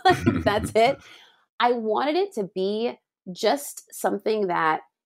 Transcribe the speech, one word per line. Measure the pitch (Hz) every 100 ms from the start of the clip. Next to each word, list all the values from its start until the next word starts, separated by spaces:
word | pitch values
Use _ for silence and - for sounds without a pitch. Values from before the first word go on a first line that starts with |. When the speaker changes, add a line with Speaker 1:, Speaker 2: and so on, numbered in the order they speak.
| 381
Speaker 1:
Like, | - - -
that's | 208 208 202 214
it. | 240 285 - - -
Speaker 2:
<laughs> | _ _ -
Speaker 1:
I | 240
wanted | 247 220 220 269 339
it | 392 -
to | 185 185
be | 190 214 240 - _ _ -
just | 175 208 277 - - -
something | - 190 202 - 214 190
that | 170 160 160 - _